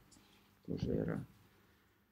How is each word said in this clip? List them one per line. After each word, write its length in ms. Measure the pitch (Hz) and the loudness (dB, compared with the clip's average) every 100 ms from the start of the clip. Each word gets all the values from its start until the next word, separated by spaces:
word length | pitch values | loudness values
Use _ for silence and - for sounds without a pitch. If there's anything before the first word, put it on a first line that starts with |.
| - - - - - - | -20 -20 -20 -20 -20 -16
cos'era? 640 | - - - 52 53 52 - - - - - - _ _ _ | -6 -2 2 2 2 -2 -6 -14 -20 -20 -20 -20 _ _ _